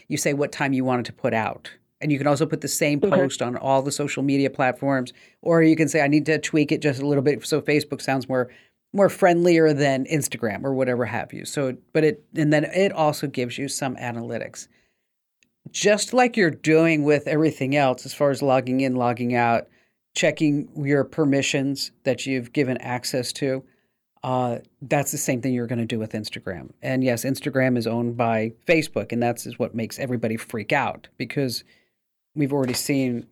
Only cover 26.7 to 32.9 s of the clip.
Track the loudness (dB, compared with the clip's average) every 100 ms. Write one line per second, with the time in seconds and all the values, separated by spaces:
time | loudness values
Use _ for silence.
26.7 | -10 -4 0 0 0 -2 -4 -2 0 2
27.7 | 2 0 -2 -2 0 0 2 -2 -6 0
28.7 | 0 0 -4 -4 -2 -2 -2 -10 -6 -6
29.7 | -4 -8 -8 -6 -2 -2 -4 -6 -8 -2
30.7 | 0 -2 -6 -16 -12 -6 -4 -4 -6 -12
31.7 | _ _ _ _ _ _ -2 0 0 0
32.7 | -2 -2